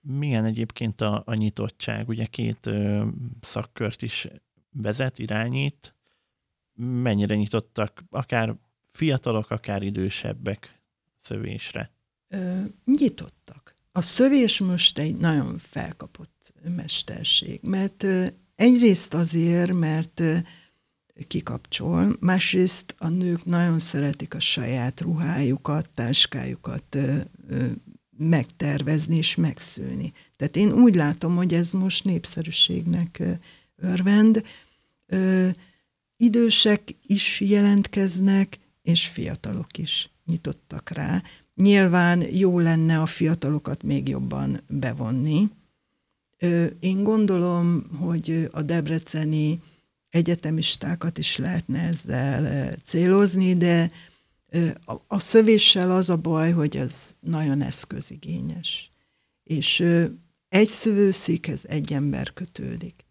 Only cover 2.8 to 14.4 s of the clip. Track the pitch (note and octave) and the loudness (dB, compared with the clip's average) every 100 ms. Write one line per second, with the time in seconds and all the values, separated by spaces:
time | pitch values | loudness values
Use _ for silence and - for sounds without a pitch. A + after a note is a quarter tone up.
2.8 | G#2 G#2 A2 - A#2+ B2 - - G#2+ - | -2 -2 -4 -6 -10 -14 -12 -10 -10 -6
3.8 | G#2+ - A#2 - - - _ _ _ C3 | -6 -6 -10 -8 -12 -16 _ _ _ -8
4.8 | G#2+ A2+ C3 - A2+ G#2+ A2+ B2+ C#3+ - | -6 -2 -4 -4 -6 -4 -2 -2 -4 -6
5.8 | - _ _ _ _ _ _ _ _ - | -20 _ _ _ _ _ _ _ _ -10
6.8 | A#2+ B2 B2 G2+ G#2 G#2 G#2 A#2 - - | -6 -2 0 0 0 0 -2 -4 -6 -6
7.8 | G#2 - - - C3 A#2+ A2+ A2 _ _ | -8 -8 -12 -10 -4 -4 -4 -6 _ _
8.8 | _ - D#3+ C3 - A2 G#2 G#2+ - G2+ | _ -4 -2 0 -2 -4 -4 -8 -6 -6
9.8 | G2 G2+ F#2+ - - G#2 F#2+ G2+ - _ | -4 -4 -4 -4 -10 -8 -8 -8 -12 _
10.8 | _ _ _ _ - G#2+ G#2+ A2+ - A#2 | _ _ _ _ -12 -10 -8 -10 -12 -12
11.8 | - _ _ _ _ F#3+ F#3 F#3 G3+ - | -14 _ _ _ _ -10 -6 -6 -8 -10
12.8 | - C#4+ C4 - - _ - - _ _ | 0 2 2 -2 -16 _ -20 -20 _ _
13.8 | _ F3+ E3+ - C4 C#4 | _ -4 -2 2 4 6